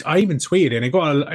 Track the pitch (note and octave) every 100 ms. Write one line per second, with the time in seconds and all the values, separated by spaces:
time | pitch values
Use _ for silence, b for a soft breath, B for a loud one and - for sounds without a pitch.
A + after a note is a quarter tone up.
0 | - E3 G3+ D3 - F3+ D#3 A#2 B2 F3+
1 | D#3+ C#3+ C#3+